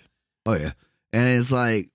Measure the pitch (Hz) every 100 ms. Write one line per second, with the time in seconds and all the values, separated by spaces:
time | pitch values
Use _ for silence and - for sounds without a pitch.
0 | _ _ _ _ 110 95 76 - _ _
1 | - 113 123 123 123 127 117 110 85